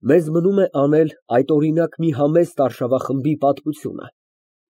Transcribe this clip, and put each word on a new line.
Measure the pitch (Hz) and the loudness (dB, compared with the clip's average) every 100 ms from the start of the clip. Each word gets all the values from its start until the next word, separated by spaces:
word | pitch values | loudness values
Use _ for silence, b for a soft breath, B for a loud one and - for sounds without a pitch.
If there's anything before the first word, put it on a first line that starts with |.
Մեզ | 107 165 156 | 2 2 2
մնում | 160 175 196 | 0 0 0
է | 190 | 0
անել | 143 143 151 160 - _ | 0 2 2 2 -4 _
այդ | 120 147 | 0 2
օրինակ | 151 156 156 165 - | 0 2 0 -4 -2
մի | 165 | -4
համեստ | 127 147 165 175 - | 0 2 2 0 0
արշավախմբի | 131 - 123 131 - 135 135 151 | -4 -2 -2 -2 -2 -4 -2 -2
պատմությունը, | 139 143 151 147 117 95 - _ _ _ _ _ _ | -2 -2 -6 -8 -10 -12 -16 _ _ _ _ _ _